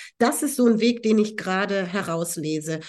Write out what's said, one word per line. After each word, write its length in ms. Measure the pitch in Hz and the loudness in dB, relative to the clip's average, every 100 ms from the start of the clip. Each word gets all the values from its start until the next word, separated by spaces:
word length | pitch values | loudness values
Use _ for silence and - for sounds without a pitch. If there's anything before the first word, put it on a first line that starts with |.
| - - | -14 0
das 240 | 233 294 | 0 2
ist 140 | 294 - | -2 2
so 120 | 240 | 4
ein 120 | 214 | 4
Weg, 240 | 233 226 | 4 2
den 160 | 220 220 | 2 2
ich 160 | 214 - | 2 -2
gerade 500 | 185 185 196 196 175 | -4 -2 -2 -2 -2
herauslese, 920 | 196 170 165 165 - 151 156 156 160 | -4 -4 -4 -4 -4 -4 -4 -4 -8